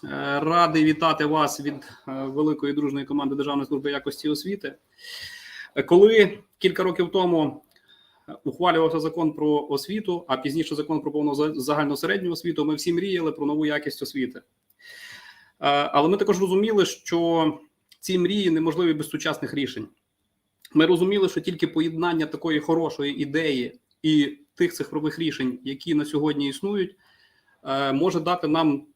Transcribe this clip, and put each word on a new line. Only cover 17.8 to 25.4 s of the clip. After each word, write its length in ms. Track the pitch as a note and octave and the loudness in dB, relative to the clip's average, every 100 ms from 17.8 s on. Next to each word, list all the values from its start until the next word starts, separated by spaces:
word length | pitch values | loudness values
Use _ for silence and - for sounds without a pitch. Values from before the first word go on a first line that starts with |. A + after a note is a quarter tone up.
| _ - | _ -18
ці 180 | - F#3 | -4 0
мрії 320 | F3 G#3 F#3 | 0 2 2
неможливі 440 | D#3+ D#3+ D3+ F3 | 2 0 2 0
без 140 | D3+ D3 | 0 -4
сучасних 460 | D3+ D#3+ D3 C3 | -6 -4 -4 -6
рішень. 340 | D3 C3 - G#2 _ _ _ _ _ _ _ - | -4 -4 -6 -14 _ _ _ _ _ _ _ -2
Ми 120 | D3+ D#3+ | 4 6
розуміли, 420 | F3 F#3 G#3 F#3 | 4 4 2 0
що 120 | - | 0
тільки 260 | - E3+ D#3+ | -6 -2 -2
поєднання 600 | D#3+ E3 D#3+ F3 E3+ D3+ | 0 -2 0 -2 0 -2
такої 340 | - E3 D3+ | -4 -2 -2
хорошої 640 | D3 D#3+ D#3+ - C#3+ C#3 | 0 0 0 -2 -6 -4
ідеї 580 | C#3 D3 D#3+ C3 B2 - _ _ | -4 -2 0 -2 -4 -8 _ _
і 360 | D#3 D#3 C#3+ - _ | 2 4 4 -2 _
тих 180 | _ F3 | _ 0
цифрових 460 | F3 C#3+ D#3 D3+ D3 | 0 -6 -4 -4 -2
рішень, 400 | E3 - | -4 -2